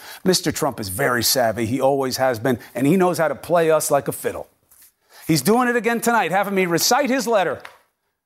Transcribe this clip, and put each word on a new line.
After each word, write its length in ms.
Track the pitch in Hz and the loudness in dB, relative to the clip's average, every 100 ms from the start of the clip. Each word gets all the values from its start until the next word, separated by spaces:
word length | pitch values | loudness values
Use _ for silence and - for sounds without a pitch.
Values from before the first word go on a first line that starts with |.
| - - | -14 -6
Mister 260 | 185 175 160 | -2 0 0
Trump 300 | - 147 120 | -2 -4 -4
is 80 | 104 | -8
very 340 | 95 135 120 | -2 0 0
savvy. 440 | 110 135 117 107 113 | 0 0 0 0 -2
He 120 | 131 | 0
always 380 | 135 139 131 123 | 0 0 -2 -2
has 220 | 131 117 | -2 0
been, 200 | 127 117 - | -2 -2 -4
and 120 | 120 139 | -2 2
he 100 | 190 | 4
knows 220 | 180 165 | 2 2
how 100 | 156 | -2
to 60 | |
play 360 | 123 - 170 160 | -2 0 2 4
us 200 | 156 - | 2 2
like 180 | 143 143 | 0 -2
a 40 | |
fiddle. 360 | - 117 85 71 _ _ _ - _ _ - - | -6 -6 -8 -14 _ _ _ -20 _ _ -12 -2
He's 160 | 156 | 0
doing 260 | - 233 247 | 2 2 2
it 80 | 240 | 0
again 240 | 214 233 | 0 -2
tonight, 300 | 226 226 170 | 0 0 2
having 240 | 190 202 | 0 0
me 100 | 196 | 0
recite 460 | 180 165 - 240 277 | 0 0 2 0 2
his 160 | 269 214 | -2 0
letter. 340 | 220 170 120 - - _ _ _ _ | 0 0 -4 -12 -20 _ _ _ _